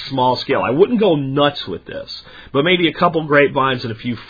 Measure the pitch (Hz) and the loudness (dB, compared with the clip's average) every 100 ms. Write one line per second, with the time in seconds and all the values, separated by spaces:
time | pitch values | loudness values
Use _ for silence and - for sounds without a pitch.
0 | - 135 127 120 - 120 95 135 202 233 | -6 0 0 0 0 0 0 2 2 4
1 | 208 151 135 139 143 - - 82 - - | 2 2 0 0 0 0 -10 -10 -10 -14
2 | - - - - - 135 160 180 165 - | -14 -18 -20 -20 -6 0 2 2 2 2
3 | 175 165 156 143 139 135 131 123 123 110 | 0 0 2 4 4 2 0 -2 -6 -8
4 | 123 113 | -8 -8